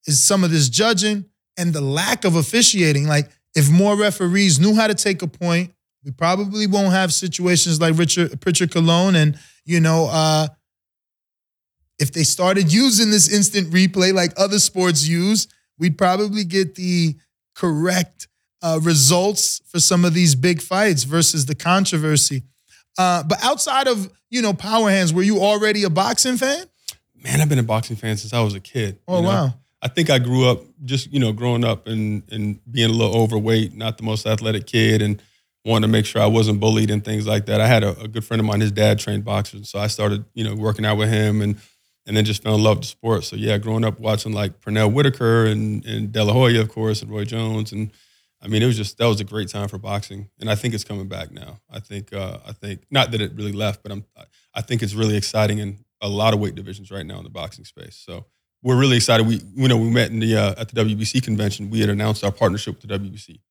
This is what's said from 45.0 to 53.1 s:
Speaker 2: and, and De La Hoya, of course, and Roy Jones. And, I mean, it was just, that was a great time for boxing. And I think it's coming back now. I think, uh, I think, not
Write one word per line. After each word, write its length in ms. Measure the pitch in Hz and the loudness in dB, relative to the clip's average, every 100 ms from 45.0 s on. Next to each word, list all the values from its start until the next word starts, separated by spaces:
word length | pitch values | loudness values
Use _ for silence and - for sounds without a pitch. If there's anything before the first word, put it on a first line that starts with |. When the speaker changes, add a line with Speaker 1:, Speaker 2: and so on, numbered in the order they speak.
| 139 127 117 113 110 | 2 2 2 4 2
Speaker 2:
and, 380 | 107 107 104 | 0 -2 -4
and 260 | 113 110 107 | -6 -8 -6
De 140 | 110 | 0
La 80 | 104 | 2
Hoya, 280 | 120 127 117 | 4 4 4
of 80 | 107 | 0
course, 320 | - 110 107 | -2 -4 -4
and 100 | 107 | -6
Roy 120 | 107 | -8
Jones. 460 | 104 113 110 110 110 | -6 -4 -4 -4 -6
And, 220 | 104 107 _ _ _ _ _ | -8 -10 _ _ _ _ _
I 80 | 101 | -4
mean, 140 | 107 | 2
it 40 | 123 | 2
was 100 | 107 | 0
just, 220 | 101 - | -4 -2
that 80 | 117 | 0
was 140 | 104 | 0
a 40 | |
great 240 | 101 107 95 | -4 -8 -8
time 200 | 104 101 | -8 -8
for 100 | 98 | -10
boxing. 520 | 101 101 - 101 101 _ | -8 -8 -8 -14 -16 _
And 80 | 107 | -4
I 60 | |
think 180 | 104 123 | -2 -2
it's 120 | 110 | -6
coming 240 | - 104 98 | -8 -10 -10
back 240 | 92 80 | -12 -14
now. 260 | - - 107 _ | -16 -20 -20 _
I 100 | 110 | -18
think, 320 | - 101 98 | -12 -14 -12
uh, 260 | 101 95 - - | -10 -10 -12 -18
I 60 | |
think, 300 | 107 101 98 _ | -16 -14 -14 _
not 200 | 139 117 | -2 -2